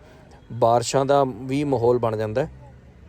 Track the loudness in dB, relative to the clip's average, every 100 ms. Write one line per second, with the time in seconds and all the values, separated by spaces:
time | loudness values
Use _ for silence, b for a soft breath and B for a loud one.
0 | B B B B -16 0 2 4 2 -2
1 | 2 2 2 -4 -6 -4 -2 0 2 2
2 | 0 -4 -4 -4 -6 -10 -20 -20 -20 -20